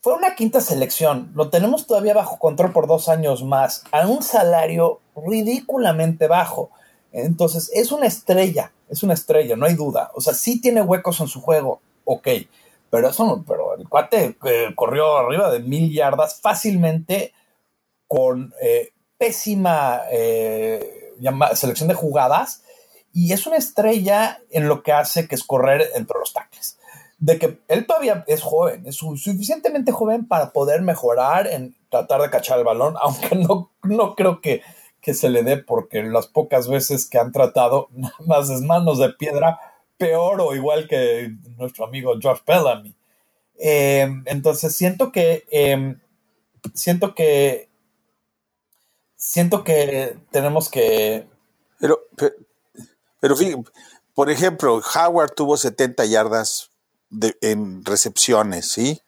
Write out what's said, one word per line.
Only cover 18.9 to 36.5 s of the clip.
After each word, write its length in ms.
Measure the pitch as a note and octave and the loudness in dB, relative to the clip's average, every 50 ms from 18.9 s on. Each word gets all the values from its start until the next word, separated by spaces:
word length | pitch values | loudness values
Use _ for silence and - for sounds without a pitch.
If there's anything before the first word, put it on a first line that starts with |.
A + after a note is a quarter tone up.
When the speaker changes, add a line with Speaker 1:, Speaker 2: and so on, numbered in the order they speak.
| _ _ _ _ _ _ | _ _ _ _ _ _
Speaker 1:
pésima, 840 | B3 A#3 A3 - - G#3 G#3 G3 F#3+ F3+ E3 D3+ C#3+ C3 A#2+ B2 A#2+ A2+ | -2 -2 -2 -4 -4 -2 -2 0 2 2 2 2 2 0 -2 -2 -4 -2
eh, 1040 | B2+ A#2 A2+ A2+ A2+ A2+ A2 A2 A2 A2 A2 A2 A2 G#2+ - - - - - - - - | -2 0 0 0 0 0 -2 -2 -2 -4 -4 -4 -4 -4 -6 -10 -14 -18 -20 -20 -18 -6
llama-, 360 | B2 C3 C3 C3+ D3 - - | -4 -4 0 2 2 2 2
selección 340 | - - B2+ A#2 - D#3 E3 | 0 -2 -2 -2 -2 0 0
de 60 | F3+ | 0
jugadas, 680 | E3 E3 D#3 C#3 D3 C3+ B2+ C#3+ F3 B3 - - - _ _ - _ _ _ _ _ _ _ _ | 0 -2 -2 0 2 2 4 2 2 0 -2 -8 -18 _ _ -20 _ _ _ _ _ _ _ _
y 200 | F3 F3 C4+ - | 0 0 0 0
es 120 | G3 - | -2 -2
una 120 | D#4 D#4+ D#4 | -2 -2 -2
estrella 800 | B3+ - - - G#3 A3 A3+ A3 F#3 F#3+ G3+ G#3 A3 A3 - - - _ | -2 -2 -2 0 2 2 2 0 2 2 2 2 2 0 -4 -8 -18 _
en 180 | - D#3+ D3+ D3 | -4 -2 2 2
lo 140 | D3+ D3 - | 0 0 2
que 100 | - D3 | 2 2
hace, 340 | D3 D3 - - E3+ E3 - | 2 2 0 -2 -4 -4 -4
que 80 | D3 | -6
es 80 | B2+ - | -8 -6
correr 460 | - C#3 C3 B2+ C3+ C#3 D3 D#3+ - - | -2 0 2 4 4 4 4 2 0 0
entre 220 | B2 A2 - - - | -6 -6 -4 -6 -6
los 140 | - - | -6 -6
tackles. 480 | - - - _ _ - - - - _ _ - - - - _ _ _ | -8 -10 -10 _ _ -14 -14 -14 -14 _ _ -20 -20 -20 -20 _ _ _
De 180 | D3+ D3 E3 D#3+ | 0 0 2 2
que 220 | E3 D#3+ D#3+ - _ _ | 2 -4 -4 -6 _ _
él 180 | D#3+ G#3 A3+ | -2 -2 0
todavía 380 | - E4 D#4+ C#4+ B3 G#3 F3 E3 | 0 0 0 2 0 -2 -2 0
es 160 | - D3+ D#3 | -2 -2 -2
joven, 460 | - - D3 D#3+ F3 E3 A#2 A2+ A#2 B2+ | -2 -2 0 0 0 0 -2 -6 -12 -14
es 80 | C#3 | -14
su-, 220 | - D#3+ D#3+ D3 C#3 | -10 -10 -10 -10 -8
suficientemente 760 | - G3+ G3+ F#3 G3+ G3+ D#4 D#4+ D#4+ - D4+ C#4+ C4 C4 | -6 -4 -4 -4 -4 -4 -6 -2 -2 -2 -2 0 -2 -2
joven 380 | - - A3+ G#3+ A3 A#3+ A3+ - | -2 0 0 0 0 -2 -2 -2
para 240 | F#3+ D#3+ D3 C3+ - | 0 0 0 0 -2
poder 280 | D3 C#3 C#3+ D3 E3 | -2 0 2 0 0
mejorar, 640 | F#3 F3+ E3 - - A#2+ A#2 B2 B2+ C3+ D#3 F3+ G3 | 0 -2 -2 0 0 0 2 2 2 2 2 0 0
en 300 | - - C#3 B2+ B2+ - _ _ _ | -2 -4 -6 -8 -12 -16 _ _ _
tratar 320 | - A#2+ - - D3 C#3 | -2 -2 0 0 0 0
de 80 | D3 C#3+ | 0 0
cachar 300 | - B2 - - C3 B2 | 0 -4 -2 0 0 0
el 40 | A#2+ | 2
balón, 320 | A#2 A2+ A2+ C3 D3+ E3 C#3 | 2 2 2 0 -2 -2 0
<laughs> 40 | |
aunque 340 | B2 C#3+ C3+ - - - - | -2 -2 -2 -2 -2 -2 0
no, 340 | F#3 F3 E3 G3+ F#3+ F3 _ _ _ - | 0 2 2 0 -2 -2 _ _ _ -4
no 320 | F#3+ G#3 A3+ G#3 - - | -2 0 0 0 0 0
creo 240 | - F#3+ F#3 E3+ - | 0 0 0 0 0
que, 220 | - D#3 B2+ - - - - - - _ _ _ | -2 -4 -4 -4 -4 -12 -20 -20 -20 _ _ _
que 120 | _ - C#3 | _ -6 -4
se 160 | - - C3 | 0 0 2
le 140 | B2 A#2+ A#2 | 2 2 2
dé, 140 | B2 C#3+ C#3 | 2 0 -2
porque 460 | - _ B2 A#2 G#2+ - - A2 G#2+ | -2 _ -4 -4 -4 -4 -6 -6 -6
las 240 | A2 A2+ A#2 G#2+ - | 0 -2 -2 -2 0
pocas 420 | _ D#3+ D3+ D3+ | _ -2 -2 0